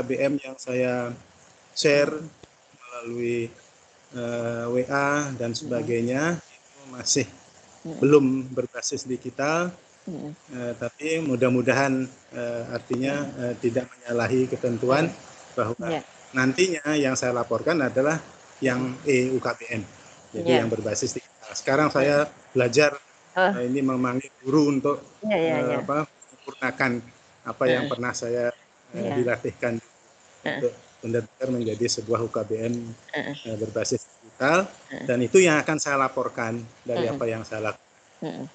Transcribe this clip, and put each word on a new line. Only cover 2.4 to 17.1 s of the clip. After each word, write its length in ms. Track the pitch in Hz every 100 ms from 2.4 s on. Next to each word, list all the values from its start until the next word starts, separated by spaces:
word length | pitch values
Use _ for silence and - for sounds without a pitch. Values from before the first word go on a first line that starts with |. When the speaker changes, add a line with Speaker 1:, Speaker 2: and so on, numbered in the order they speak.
| - _ _ -
Speaker 1:
melalui, 720 | - 123 117 120 120 120 117 - - _ _ _ _
eh, 520 | 127 117 120 117 117 120
W 80 | 123 127
A 400 | 139 139 147 143 127
dan 120 | 117
Speaker 2:
Mm. 60 | 113
Speaker 1:
sebagainya, 580 | 107 120 113 117 117 131 160 170 - - _ - 135
masih 360 | 127 - 147 120 - - - - - 165
Speaker 2:
Mm-mm. 120 | 156
Speaker 1:
belum 480 | 135 147 131 131 131
berbasis 560 | 127 123 123 - 127 127
digital, 640 | 123 127 127 143 165 180 180 - _ -
Speaker 2:
Mm-mm. 260 | 156 147 156 -
Speaker 1:
eh, 220 | 127 120 117
tapi 440 | 120 - 156 160
mudah-mudahan, 840 | 156 123 127 123 123 123 139 131 131 - -
eh, 280 | 123 120 117 117
artinya, 420 | 120 - 123 131
Speaker 2:
Mm-mm. 220 | 143 139 135
Speaker 1:
eh, 120 | 123 110
tidak 240 | 120 117 123
menyalahi 580 | - 120 120 110 127 127
ketentuan 560 | 127 127 117 123 139 165
Speaker 2:
Mm. 80 | - - - -
Speaker 1:
bahwa 340 | - 110 117 -
Speaker 2:
Ya. 80 | 160 - - -
Speaker 1:
nantinya 520 | 131 127 135 185 160 147 151
yang 180 | 135